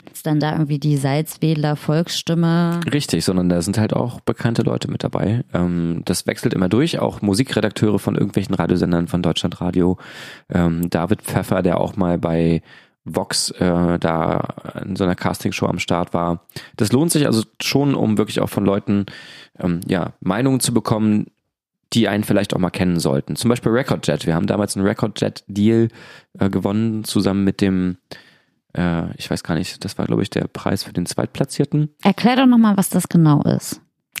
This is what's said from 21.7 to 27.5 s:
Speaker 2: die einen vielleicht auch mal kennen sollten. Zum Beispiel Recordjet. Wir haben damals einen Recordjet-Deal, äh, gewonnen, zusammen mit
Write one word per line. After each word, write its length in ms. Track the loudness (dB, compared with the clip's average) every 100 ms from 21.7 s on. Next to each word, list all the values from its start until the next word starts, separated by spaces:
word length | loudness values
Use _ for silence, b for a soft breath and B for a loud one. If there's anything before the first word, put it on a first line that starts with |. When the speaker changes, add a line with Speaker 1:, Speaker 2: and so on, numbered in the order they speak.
| _ -2
Speaker 2:
die 160 | 2 2
einen 160 | 2
vielleicht 300 | 2 0 2
auch 40 | 0
mal 120 | 0
kennen 280 | 0 0 0
sollten. 380 | 0 0 -2 -2
Zum 140 | 0
Beispiel 220 | 0 0
Recordjet. 540 | 0 0 -2 0 -2 0
Wir 80 |
haben 120 | 0 0
damals 300 | 0 -2 0
einen 100 | 0
Recordjet-Deal, 1040 | 0 -4 -2 -4 -4 -8 0 4 4 2 B B B B -4
äh, 120 | -2
gewonnen, 540 | 0 0 0 0 -2
zusammen 400 | -2 0 2 2
mit 160 | 2